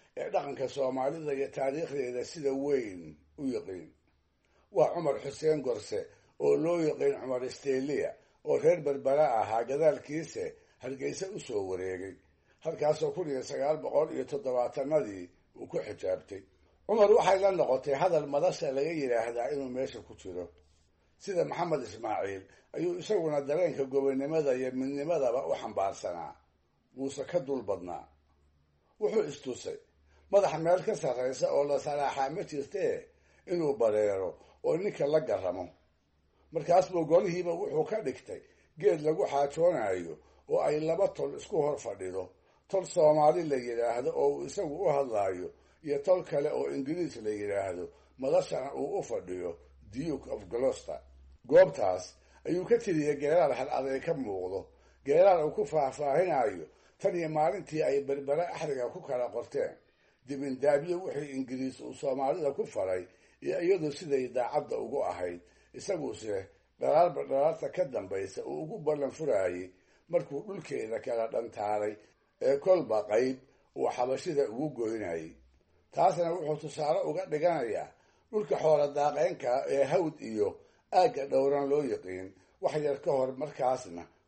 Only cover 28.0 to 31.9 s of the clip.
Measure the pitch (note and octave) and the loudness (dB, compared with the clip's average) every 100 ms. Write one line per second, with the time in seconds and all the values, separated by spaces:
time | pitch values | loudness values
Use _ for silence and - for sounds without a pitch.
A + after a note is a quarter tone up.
28 | - _ _ _ _ _ _ _ _ - | -14 _ _ _ _ _ _ _ _ -4
29 | G#3+ G#3+ D3+ C#3+ C3+ A2+ G2 - _ _ | 0 0 -2 -6 -8 -8 -8 -10 _ _
30 | _ _ - G3 F#3 D#3 E3 F3+ G#3+ F#3 | _ _ 2 4 4 2 2 2 2 -2
31 | D3 A#2+ B2+ C3 E3+ C#3+ C#3+ C#3 D#3 | -2 0 -2 0 2 2 2 0 0